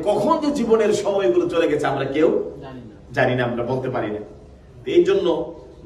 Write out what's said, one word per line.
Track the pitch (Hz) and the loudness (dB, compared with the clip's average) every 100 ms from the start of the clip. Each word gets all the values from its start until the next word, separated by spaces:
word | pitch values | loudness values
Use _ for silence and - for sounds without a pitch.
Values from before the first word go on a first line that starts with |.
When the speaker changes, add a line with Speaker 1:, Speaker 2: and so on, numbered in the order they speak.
Speaker 1:
কখন | - - 277 320 | 0 0 2 0
যে | 294 | 0
জীবনের | - 220 220 208 | -2 2 2 4
সময়গুলো | 208 202 196 190 175 165 | 2 0 0 2 2 2
চলে | 170 156 | 0 0
গেছে | 147 143 | 0 0
আমরা | 135 | -2
কেউ | 135 151 160 - - - | -2 2 2 2 -4 -10
Speaker 2:
জানি | 127 127 | -16 -16
না। | 110 - - | -18 -20 -8
Speaker 1:
জানি | 139 123 | 0 0
না, | 127 | 0
আমরা | 120 113 | -2 -2
বলতে | 123 127 - | -4 -4 -4
পারি | 120 107 | -4 -4
না। | 104 - - - - - - 190 | -6 -10 -18 -20 -20 -20 -14 2
এই | 175 | 4
জন্য | 175 196 170 151 151 - - - | 4 2 2 -2 -4 -10 -18 -18